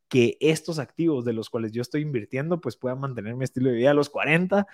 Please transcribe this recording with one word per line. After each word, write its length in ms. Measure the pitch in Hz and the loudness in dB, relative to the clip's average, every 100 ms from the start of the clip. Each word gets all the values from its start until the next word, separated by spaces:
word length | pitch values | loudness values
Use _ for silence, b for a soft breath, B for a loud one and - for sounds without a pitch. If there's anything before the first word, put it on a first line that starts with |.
| - | 0
que 300 | 131 117 - | 4 4 4
estos 400 | 151 156 - 156 | 2 2 -2 -6
activos 460 | 123 - 165 135 120 | -8 -2 0 0 -2
de 80 | |
los 160 | 113 104 | -4 -6
cuales 220 | 117 110 | -6 -6
yo 100 | 113 | -6
estoy 200 | 123 151 | -4 -4
invirtiendo, 600 | 151 127 - 131 156 175 | -4 -6 -6 -6 -4 -4
pues, 160 | 131 - | -4 -6
puedan 220 | 127 127 | -6 -6
mantener 360 | 139 120 101 123 | -6 -8 -8 -6
mi 80 | |
estilo 260 | 131 127 131 | -6 0 0
de 60 | 117 | 4
vida 160 | 131 | 4
a 20 | |
los 160 | 147 139 | 4 2
cuarenta, 580 | 98 117 165 185 196 196 | -2 2 2 2 0 -2